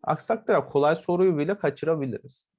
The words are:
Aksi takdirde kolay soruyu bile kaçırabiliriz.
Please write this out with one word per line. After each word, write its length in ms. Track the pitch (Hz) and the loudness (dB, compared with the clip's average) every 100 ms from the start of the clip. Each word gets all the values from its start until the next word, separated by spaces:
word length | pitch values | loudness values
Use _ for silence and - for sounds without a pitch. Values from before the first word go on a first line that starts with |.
Aksi 260 | - 156 - | -4 -6 -2
takdirde 360 | 226 - 185 - | -4 2 0 2
kolay 280 | 143 147 | 2 2
soruyu 440 | 170 - 175 185 160 | 0 -2 2 2 2
bile 200 | 147 202 | -2 -2
kaçırabiliriz. 880 | 156 135 151 160 135 110 - - _ | -2 -2 -4 -2 -4 -8 -12 -20 _